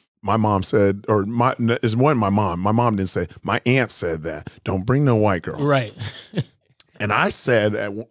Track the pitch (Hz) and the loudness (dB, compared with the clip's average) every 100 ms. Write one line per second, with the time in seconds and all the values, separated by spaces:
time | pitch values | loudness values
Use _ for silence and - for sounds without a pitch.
0 | _ _ 101 110 107 101 95 117 101 101 | _ _ -2 0 2 2 0 2 2 0
1 | - 107 98 117 123 - 117 120 117 110 | 0 0 0 0 0 0 0 0 0 2
2 | 139 135 101 101 101 85 98 113 120 104 | 2 2 2 2 0 0 0 2 2 0
3 | 92 - 82 - 90 110 - 131 113 - | -2 -2 -6 -6 -2 0 2 2 0 -4
4 | 87 80 80 76 - - - 95 101 131 | -4 -4 -6 -10 -12 -12 -6 -4 0 2
5 | 143 113 107 92 - - 143 139 110 - | 4 4 2 0 -4 -4 0 0 -2 -8
6 | 101 - - 214 - _ _ - - - | -12 -12 -10 -6 -6 _ _ -20 -20 -8
7 | 104 107 185 - - 117 107 104 104 101 | -2 0 0 -2 2 2 2 0 -4 -8
8 | - | -10